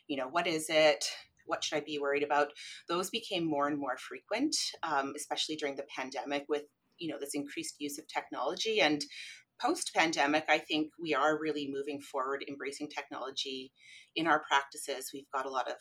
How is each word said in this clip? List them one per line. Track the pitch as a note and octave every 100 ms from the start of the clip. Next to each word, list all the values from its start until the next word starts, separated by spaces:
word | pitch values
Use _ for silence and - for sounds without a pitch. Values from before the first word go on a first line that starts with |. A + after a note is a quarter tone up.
| -
you | C#3
know, | B2+
what | E3 G#3
is | D#3+ D#3
it? | D#3 D#3 C#3+ - - - _ -
What | E3
should | - D3+
I |
be | D3 D3
worried | C#3+ C#3
about? | C#3+ D3 D3 - - - -
Those | F3 F#3+
became | A3+ - F#3 E3
more | C#3+ C#3+
and | D3
more | C3+ B2+
frequent, | - B2+ - A3 D4+ - - -
um, | E3 C#3+ C3+
especially | C#3 - D3 -
during | D#3 D3 C#3
the | C#3
pandemic | - C3 C3+ C3 C#3+ C#3+
with, | D3 - _ _ -
you | E3
know, | D3
this | C#3+
increased | D3 C#3+ - D#3 -
use | D3 C#3+
of | -
technology. | D#3 - - C3 E3+ A3 G#3+
And | D#3 D3 - - - - _ -
post-pandemic, | B3 F4+ - G3+ E3 D#3+ C#3+ D3+ D3+
I | D#3
think | - D3+ D#3 -
we | E3
are | C3+ D3 D3+
really | D#3 D3 C#3
moving | C#3 C#3+ C#3+
forward, | C#3 C#3 C3 C#3 D3
embracing | C#3 C3+ C#3 D3
technology | D3 C#3 C3 B2+ C#3 C#3 C3 C3 _ - - - D#3+
in | E3
our | D3+ -
practices. | C#3 - - - B2+ -
We've | C#3 C3+
got | C#3 C3
a |
lot | C3 B2+
of, | B2